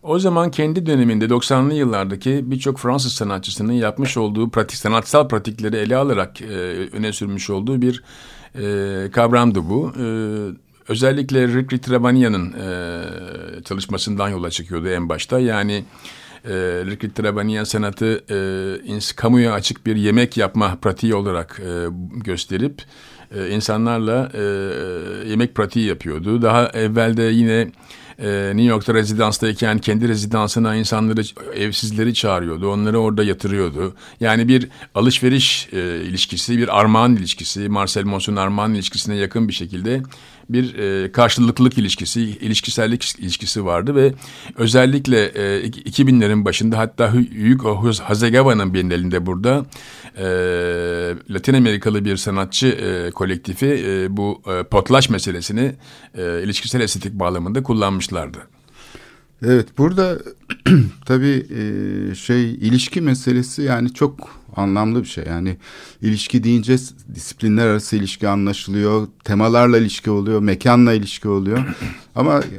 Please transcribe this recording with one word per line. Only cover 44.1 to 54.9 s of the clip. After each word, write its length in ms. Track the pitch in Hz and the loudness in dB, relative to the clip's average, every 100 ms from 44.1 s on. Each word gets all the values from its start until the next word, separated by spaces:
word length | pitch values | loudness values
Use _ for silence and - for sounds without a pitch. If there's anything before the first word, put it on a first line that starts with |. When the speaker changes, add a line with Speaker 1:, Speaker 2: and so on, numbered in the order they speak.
| 135 - - - - | 2 -14 -20 -20 -2
Speaker 1:
özellikle, 720 | 117 127 127 139 139 120 101 | 4 6 6 4 2 4 2
e, 360 | - 101 98 98 | 0 -2 -2 -4
ik-, 140 | - - | -8 -8
iki 220 | - 135 | 2 6
binlerin 380 | 127 104 107 101 | 6 6 2 0
başında 320 | 90 110 113 | 0 0 0
hatta 360 | 113 - 117 | -2 0 2
Hü-, 400 | 120 120 107 107 | 2 0 0 4
Hugo 220 | 131 110 101 | 4 2 0
Hus-, 260 | 117 107 | 0 0
Hasegawa'nın 680 | - 107 117 120 135 110 95 | -2 0 4 6 6 4 2
Bienalinde 520 | 92 92 87 90 90 85 | 0 0 0 0 -2 -2
burada, 400 | 90 110 139 139 - - - - - | -2 0 0 -2 -14 -20 -20 -20 -8
e, 60 | 95 92 90 87 87 87 87 87 90 110 - | -2 0 0 0 -2 -2 -4 -4 -4 -6 -8
Latin 240 | 98 - | -4 2
Amerikalı 520 | 135 120 104 110 104 104 | 4 4 2 0 0 -2
bir 120 | 95 | -2
sanatçı, 500 | - 98 92 - 131 | -2 -4 -2 0 0
e, 440 | - 101 92 87 | 0 -2 -4 -6
kolektifi, 720 | - 92 90 - 92 135 139 95 | -4 -4 -4 -6 -4 0 0 -2
e, 300 | 95 95 98 | -2 -4 -2
bu, 240 | 101 101 - | -4 -6 -6
e, 160 | 92 | -6
potlaş 460 | 90 104 95 | 2 2 4